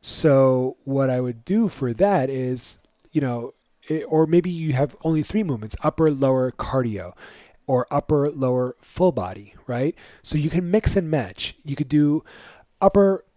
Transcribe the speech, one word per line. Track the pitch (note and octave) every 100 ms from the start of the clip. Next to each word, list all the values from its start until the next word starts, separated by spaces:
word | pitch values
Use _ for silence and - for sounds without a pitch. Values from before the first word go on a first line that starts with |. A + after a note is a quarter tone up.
So | - - D#3+ C3+ C3+ B2+ C3 -
what | - C3+ C3+
I | B2+
would | B2+ A#2
do | - G3+ A3
for | - C3
that | A2+ G3+ F#3+ C3+
is, | C3+ B2+ B2+ - - _ _ _
you | D#3
know, | C#3 A#2+ A#2 - _ _ _
it, | D#3+ -
or | D#3 D#3+
maybe | E3+ F3+
you | E3+ D#3+
have | C3 C#3+ -
only | D#3+ D#3
three | C#3+ G#3+
movements, | G3 B2 A2 -
upper, | D#3 - D#3+
lower, | C#3 C3+ C3 B2+
cardio, | - - C3+ A#2+ G2+ F2 - - - - _ -
or | B2+ B2+
upper, | D3 - D3+ C#3+
lower, | D3 C3 B2+ B2+ -
full | - - F3+
body, | B2 F2+ F2+ G2+ - -
right? | A#2+ C#3 - - -
So | - D3+
you | D3+
can | E3 F3+
mix | G3 - G3
and | E3
match. | D#3 G2 - - -
You | D3+ C#3
could | C#3
do | D3+ D3 D3+ - - - - _ _
upper | G3 G3+ G3 F#3+ -